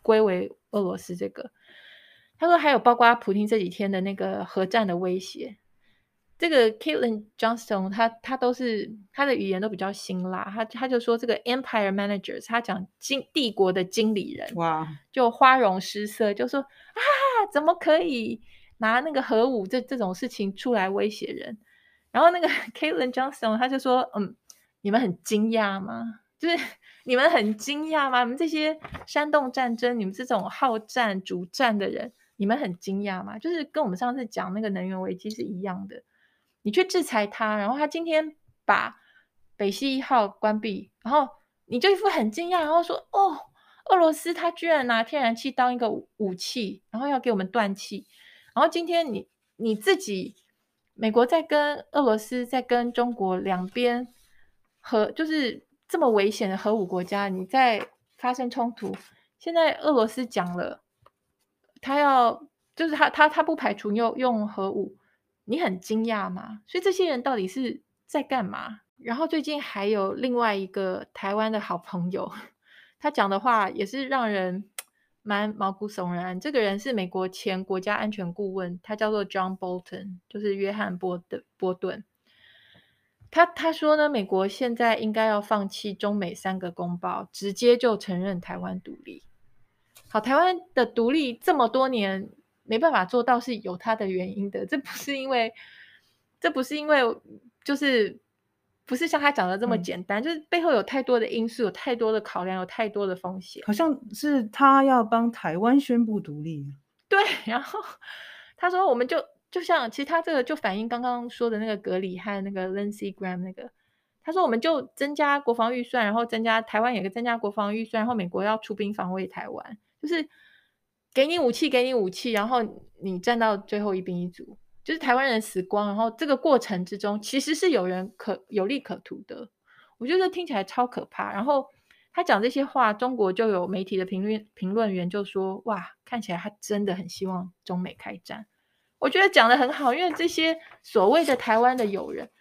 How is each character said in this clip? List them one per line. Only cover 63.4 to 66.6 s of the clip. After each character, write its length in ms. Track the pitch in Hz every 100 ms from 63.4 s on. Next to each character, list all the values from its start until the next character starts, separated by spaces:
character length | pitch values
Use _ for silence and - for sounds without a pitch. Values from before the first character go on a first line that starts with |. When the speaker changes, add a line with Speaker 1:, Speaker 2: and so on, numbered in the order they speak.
Speaker 1:
不 140 | 311 311
排 160 | 240
除 180 | 208 208
用， 240 | 214 233 -
用 280 | 254 220 208
核 240 | - 196
武， 280 | 202 190 - _ _ _ _ -
你 120 | 285
很 220 | 269 185
惊 240 | - 220
讶 240 | 226 214 185
吗？ 320 | 180 - 214